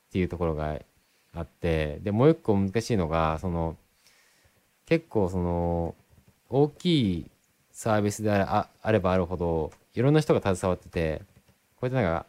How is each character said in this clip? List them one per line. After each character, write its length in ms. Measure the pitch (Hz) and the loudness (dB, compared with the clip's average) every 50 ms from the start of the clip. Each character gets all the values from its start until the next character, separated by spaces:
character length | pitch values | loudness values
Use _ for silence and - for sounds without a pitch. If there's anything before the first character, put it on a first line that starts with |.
| _ _ | _ _
て 80 | - 98 | -2 -2
い 40 | 90 | -2
う 40 | |
と 100 | 82 - | -2 -2
こ 100 | 85 87 | -2 -2
ろ 80 | 82 80 | -2 -2
が 220 | 76 76 76 76 - - _ _ _ _ _ _ _ _ _ - | -2 -4 -6 -6 -8 -10 _ _ _ _ _ _ _ _ _ -12
あ 80 | 82 | -10
っ 40 | 80 | -10
て、 540 | - _ _ - 85 80 78 76 76 73 80 85 | -10 _ _ -2 0 0 0 -2 -4 -6 -6 -4
で、 80 | 101 | -2
も 140 | 101 110 127 | 2 4 4
う 40 | 156 | 4
一 60 | 160 | 4
個 220 | - - - 104 | 4 2 0 2
難 240 | 98 98 98 95 113 | 2 0 0 -2 -4
し 120 | - - 120 | -2 -2 0
い 40 | |
の 100 | 98 87 | 0 0
が、 320 | 76 80 82 82 80 80 80 | 0 0 0 0 0 0 -2
そ 100 | - 92 | -4 -4
の、 280 | 85 85 82 82 78 - _ _ _ _ _ _ _ _ _ _ _ _ _ _ _ _ _ _ _ _ _ | -2 -2 -2 -4 -6 -10 _ _ _ _ _ _ _ _ _ _ _ _ _ _ _ _ _ _ _ _ _
結 200 | - 160 165 160 | -2 -2 -2 -2
構 220 | - - 110 98 87 | -2 -2 0 0 0
そ 120 | 92 92 | 0 0
の、 540 | 87 87 87 85 85 85 85 85 85 82 - - _ _ _ _ _ _ _ _ _ - | 0 0 0 0 0 0 0 -2 -2 -4 -6 -12 _ _ _ _ _ _ _ _ _ -2
大 200 | 117 135 147 147 | 0 2 2 2
き 440 | 143 - - 180 165 147 120 98 87 80 | 0 -2 -2 0 2 2 2 0 0 -2
い 120 | 71 - - _ _ _ _ _ _ _ | -6 -10 -16 _ _ _ _ _ _ _
サ 220 | - - - 117 107 | -14 -6 -2 0 2
ー 60 | 107 | 2
ビ 100 | 104 104 | 2 0
ス 120 | 101 - 107 | -2 -2 -2
で 80 | 107 | 0
あ 60 | 104 | 2
れ、 60 | 101 95 | 2 2
あ、 260 | 65 92 104 - - _ _ | 0 0 -2 -2 -4 _ _
あ 100 | - 110 | -2 0
れ 80 | 110 107 | 0 2
ば 120 | 90 92 | 2 2
あ 60 | 92 | 2
る 80 | 92 90 | 0 0
ほ 120 | 85 90 | -2 -4
ど、 340 | 78 87 85 82 80 78 73 - - _ _ - | -4 -2 -2 0 -2 -2 -4 -8 -14 _ _ -4
い 80 | - | 0
ろ 100 | 120 139 | 2 4
ん 20 | 151 | 4
な 60 | 156 | 4
人 140 | 147 - 117 | 4 2 2
が 80 | - | 2
携 280 | - 101 92 90 - 92 | 2 0 0 0 0 -2
わ 60 | 90 | -2
っ 40 | - | -2
て 100 | - - | -6 -6
て、 320 | - 90 82 80 76 - - - _ _ _ _ _ _ _ _ _ _ | -4 -2 -2 -2 -2 -6 -10 -14 _ _ _ _ _ _ _ _ _ _
こ 60 | - | -6
う 0 | |
や 40 | 127 | -2
っ 20 | |
て 40 | 127 | 0
な 60 | 131 | 0
ん 40 | 110 | 0
か、 200 | 85 82 80 - | 0 0 -2 -4